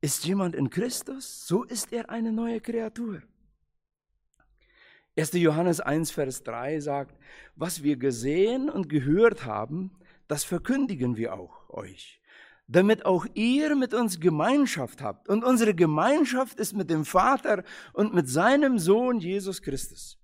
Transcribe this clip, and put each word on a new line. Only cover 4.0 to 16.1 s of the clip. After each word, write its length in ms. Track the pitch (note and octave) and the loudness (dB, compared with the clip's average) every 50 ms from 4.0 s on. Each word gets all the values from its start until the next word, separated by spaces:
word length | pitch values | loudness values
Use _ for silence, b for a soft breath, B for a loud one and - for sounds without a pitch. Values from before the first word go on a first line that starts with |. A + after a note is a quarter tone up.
| _ _ _ _ _ _ _ _ _ _ _ b b b b b b b b b b b b | _ _ _ _ _ _ _ _ _ _ _ b b b b b b b b b b b b
Erster 220 | - D#3 D#3 - F3+ | -4 -4 -2 0 2
Johannes 420 | E3+ D#3+ D3+ D#3 E3+ F3 E3+ D3+ | 4 4 4 4 2 0 0 0
eins, 320 | - - C#3+ D#3+ E3 - | -2 -2 -2 -2 -2 -4
Vers 320 | - - D3 C3 C3 - - | -4 -4 -4 -4 -4 -10 -10
drei 380 | - A2+ A#2 B2 C#3 D#3 D#3 | -10 -10 -8 -6 -6 -6 -6
sagt, 360 | C#3+ D3+ C#3 C#3 C#3 - - B B B B B B B B | -4 -4 -4 -4 -6 -8 -14 B B B B B B B B
„Was 280 | - - F3 F3+ E3+ C#3+ | -8 -8 -8 -6 -2 0
wir 120 | C#3+ D3 | 0 0
gesehen 760 | B2+ A#2+ C#3 B2+ A#2 A2+ C3+ D3+ F3 G3 A3 A#3+ C4 C4 D4+ | 2 0 0 0 0 -2 -2 2 2 2 2 2 0 -2 -2
und 200 | C#4+ G3 F#3+ D3 | -2 -4 -4 0
gehört 560 | D3 D3+ B2 C#3 D3+ F#3+ A3+ A#3 G#3+ - - | -2 0 2 2 4 6 6 4 4 2 -8
haben, 500 | B2 G#2+ G#2 A2 A#2 D3 F3 F#3 F#3+ - _ b b b b b _ | -6 -6 -6 -6 -6 -6 -8 -8 -8 -12 _ b b b b b _
das 160 | D3 D3 - | -6 -6 -4
verkündigen 720 | - F3+ - - - B3+ C#4 C#4+ B3 G#3 C#3 B2 B2 B2 | -4 -4 -6 -2 -2 0 0 0 -2 -2 -2 -2 -2 -2
wir 180 | G#2+ A2+ - - | -2 -4 -6 -6
auch 360 | F#2+ F2+ E2+ - - - - | -8 -12 -16 -20 -20 -20 -14
euch, 520 | - - G2 F#2+ G2 - - - - _ b b b b b b b b b b | -12 -12 -12 -12 -14 -20 -20 -20 -20 _ b b b b b b b b b b
damit 380 | A#2 F3 F#3+ G3+ A3 A3 - | 4 4 6 6 4 2 2
auch 200 | - F#3 F3+ D#3 A3+ - | 2 2 2 0 -4 -4
ihr 440 | G3+ G#3+ A#3+ B3+ C#4 D4+ D#4 D4 C#4 | -2 0 2 2 2 2 2 2 0
mit 160 | B3+ B3 - | 0 0 0
uns 260 | A3+ A#3+ G#3+ F3+ E3+ | 0 0 0 -2 2
Gemeinschaft 840 | D#3 F3+ E3 D3+ D#3 G#3 C4 D4 C#4+ A#3+ - E3+ C3 A#2 - - | 2 2 2 4 2 2 4 4 2 2 0 -4 -6 -8 -8 -10
habt. 280 | C#3 G#2+ G2 - _ - | -8 -8 -8 -10 _ -2
Und 160 | F#3+ G#3+ A#3 | 0 0 4
unsere 280 | B3 B3+ A#3+ A3+ G#3+ G3+ | 2 4 4 4 2 4
Gemeinschaft 840 | E3 F3 D#3+ D3+ D3+ E3 A3+ | 4 4 4 4 2 2 4